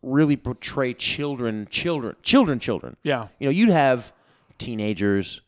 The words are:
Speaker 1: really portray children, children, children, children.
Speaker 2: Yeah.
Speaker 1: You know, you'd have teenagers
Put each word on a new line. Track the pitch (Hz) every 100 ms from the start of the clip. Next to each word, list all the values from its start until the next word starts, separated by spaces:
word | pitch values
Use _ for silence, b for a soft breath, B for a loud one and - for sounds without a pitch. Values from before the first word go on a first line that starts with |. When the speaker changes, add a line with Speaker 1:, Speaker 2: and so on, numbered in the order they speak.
Speaker 1:
really | 131 139 156 143
portray | 120 123 - - 127
children, | 120 - - 143 139 117 107 104
children, | - 175 160 113 -
children, | - 254 214 127
children. | - 98 62 -
Speaker 2:
Yeah. | 151 131 107 _
Speaker 1:
You | 139
know, |
you'd | 160 226
have | 170 139 127 - _ b b b _
teenagers | - 113 107 101 101 98 92 -